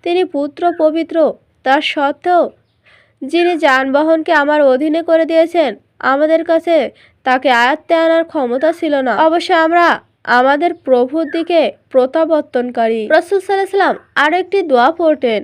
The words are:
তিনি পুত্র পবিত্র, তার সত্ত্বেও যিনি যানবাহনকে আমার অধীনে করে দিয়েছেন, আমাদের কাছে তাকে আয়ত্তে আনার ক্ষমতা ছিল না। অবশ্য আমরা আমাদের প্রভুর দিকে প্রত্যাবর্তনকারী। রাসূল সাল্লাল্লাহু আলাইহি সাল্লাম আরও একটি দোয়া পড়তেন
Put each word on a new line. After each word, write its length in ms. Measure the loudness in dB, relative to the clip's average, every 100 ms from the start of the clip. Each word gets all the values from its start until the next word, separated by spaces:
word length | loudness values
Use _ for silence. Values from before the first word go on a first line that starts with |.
তিনি 200 | -2 -2
পুত্র 380 | -2 -4 -6 -4 -4 0
পবিত্র, 380 | 0 0 -4 0 -2 -2 _ _
তার 200 | -2 0
সত্ত্বেও 680 | -2 -4 -4 -4 0 0 0 _ _ _ _ _ _ _
যিনি 300 | -4 -2 0 0
যানবাহনকে 760 | 2 2 0 0 2 0 0
আমার 280 | 0 2 2
অধীনে 400 | 2 2 0 -2
করে 220 | 0 0
দিয়েছেন, 460 | 2 0 2 0 -2 -4 _ _
আমাদের 460 | -2 0 2 0
কাছে 320 | 0 -2 0 0 0 _ _ _
তাকে 260 | -2 0 2
আয়ত্তে 440 | 2 2 0 -2
আনার 300 | 0 2 0
ক্ষমতা 480 | -2 -4 -4 0 -2
ছিল 220 | -2 -2 -2
না। 120 | -2 0 2
অবশ্য 260 | 0 0
আমরা 480 | 0 2 2 2 0 _ _
আমাদের 500 | 0 2 2 2 -2
প্রভুর 500 | -4 0 0 0 -2
দিকে 480 | -4 -6 0 0 0 -4 _
প্রত্যাবর্তনকারী। 1120 | 0 0 0 0 -2 -2 -6 -4 -2 -2 -2 0
রাসূল 340 | 0 0 -4
সাল্লাল্লাহু 120 | -2
আলাইহি 240 | -4 -2 0
সাল্লাম 200 | 0 -2 _
আরও 220 | -2 0 0
একটি 260 | -2 -4
দোয়া 280 | 0 2 2
পড়তেন 500 | 2 0 0 -2 -4